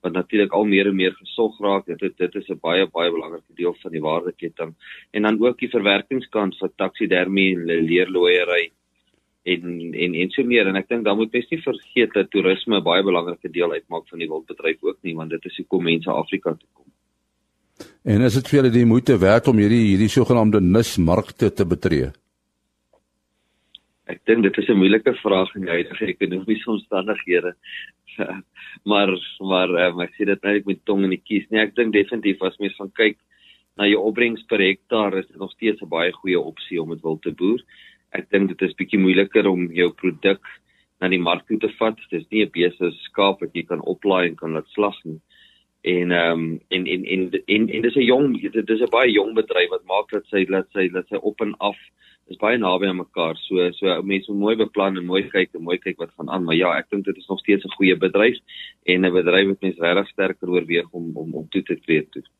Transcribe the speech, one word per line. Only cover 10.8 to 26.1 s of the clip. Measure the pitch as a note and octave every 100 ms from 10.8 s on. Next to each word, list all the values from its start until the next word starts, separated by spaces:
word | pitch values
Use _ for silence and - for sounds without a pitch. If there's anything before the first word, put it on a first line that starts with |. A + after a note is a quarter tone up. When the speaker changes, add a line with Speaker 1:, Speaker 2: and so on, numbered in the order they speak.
| -
Speaker 1:
dink | A#2+ G#2+
dan | G#2
moet | A2
mens | A#2+ -
nie | E3
vergeet | - A2 - B2 A2
dat | G#2 F#2
toerisme | G2+ F#2 F#2+ - G2+
'n |
baie | E2+ F2+
belangrike | G2 F2+ F2 F2 F#2
deel | E2+ E2+
uitmaak | D#2 _ E2 -
van | E2+
die | D#2+
wildbedryf | D#2+ D#2+ - D#2+ D#2+
ook | F2+ F#2
nie, | F2+ D#2+
want | D#2+
dit | E2 F2+
is | -
hoekom | F2 F2+
mense | F2 E2 E2+
Afrika | - E2+ G2 F2
toe | D#2+ _
kom. | _ _ _ _ _ _ _ _ _ _ _ - _
Speaker 2:
En | - G#2
is | B2
dit | A#2+ -
vir | C#3+
julle | C3
die | A#2 A#2+
moeite | A#2+ C3+ A2+
werd | F#2+ A#2 C#3+
om | A2
hierdie, | G#2 A#2 G#2+
hierdie | G2 G#2+
sogenaamde | - A#2+ A#2+ A2 G#2
nismarkte | F2+ G#2 A#2 - E2 F#2 - - G#2+
te | - F#2
betree? | E2 F#2 D#2 C2 - _ _ _ _ _ _ _ _ _ _ _ _ _ _ _ - _ _ -
Speaker 1:
Ek | F2 -
dink | A#2
dit | G2 -
is | -
'n | G#2
moeilike | F#2+ G#2+ C3 A2
vraag | G#2 F#2+ F#2 G#2
in |
die | F2+
huidige | E2+ E2+ -
ekonomiese | G#2+